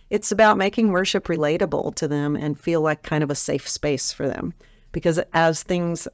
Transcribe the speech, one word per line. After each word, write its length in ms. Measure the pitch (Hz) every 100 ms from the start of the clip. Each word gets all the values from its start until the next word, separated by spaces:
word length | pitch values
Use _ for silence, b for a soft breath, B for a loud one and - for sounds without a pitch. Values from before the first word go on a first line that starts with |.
| b
It's 200 | 214 -
about 280 | 202 214 202
making 340 | 196 233 220
worship 360 | 180 190 190 -
relatable 680 | 160 147 165 180 147 - -
to 120 | 151
them 280 | 147 147 147
and 240 | 151 139
feel 220 | 170 165
like 220 | 156 147
kind 200 | - 151
of 80 | 147
a 40 | 143
safe 300 | - 143 -
space 460 | - 151 135 -
for 160 | - 139
them. 260 | - 170 - b b b
Because 280 | 170 170 160 -
as 320 | 165 165 160
things, 420 | - 175 170 165 -